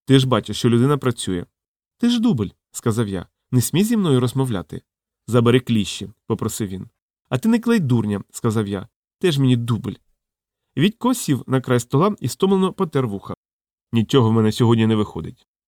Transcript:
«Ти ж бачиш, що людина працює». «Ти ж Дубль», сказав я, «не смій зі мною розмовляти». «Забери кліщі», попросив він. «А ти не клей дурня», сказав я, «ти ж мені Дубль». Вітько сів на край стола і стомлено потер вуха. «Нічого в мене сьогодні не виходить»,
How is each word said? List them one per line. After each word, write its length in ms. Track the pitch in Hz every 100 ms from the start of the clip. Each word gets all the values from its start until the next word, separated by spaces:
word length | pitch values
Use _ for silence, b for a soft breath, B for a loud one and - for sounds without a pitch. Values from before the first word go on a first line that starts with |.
| -
«Ти 120 | 135
ж 100 | 131
бачиш, 280 | 113 - 101
що 140 | 120
людина 280 | 117 131 147
працює». 480 | 131 117 - 90 - _ _ _ _ _
«Ти 120 | 240
ж 100 | 240
Дубль», 280 | 233 139 92 - _
сказав 360 | - 120 110 104
я, 180 | 92 - _ _
«не 100 | 127
смій 240 | - 156
зі 120 | 214 226
мною 240 | 175 127
розмовляти». 640 | 123 131 135 95 - 87 - _ _ _ -
«Забери 340 | 120 117 127
кліщі», 500 | - 113 95 - 98 - -
попросив 420 | 107 107 - 104
він. 200 | 95 107 _ _ _ _
«А 100 | 127
ти 100 | 220
не 100 | 233
клей 220 | 233 233
дурня», 440 | 139 120 104 101 -
сказав 380 | - 117 110 101
я, 200 | 98 95 _ _ _
«ти 140 | 185
ж 80 | 139
мені 160 | 131 123
Дубль». 360 | 117 113 101 - _ _ _ _ _ _ _ -
Вітько 380 | 190 - 240
сів 300 | 262 - 123 -
на 140 | 131
край 200 | 127 123
стола 360 | - 135 208 208
і 80 | 120
стомлено 440 | - 196 196 185
потер 340 | - 180 143 123
вуха. 280 | 98 - 95 _ _ _ _ _
«Нічого 360 | 117 104 139 110
в 20 |
мене 200 | 113 110
сьогодні 340 | - 117 117 110
не 100 | 110
виходить», 500 | 104 87 85 - _ _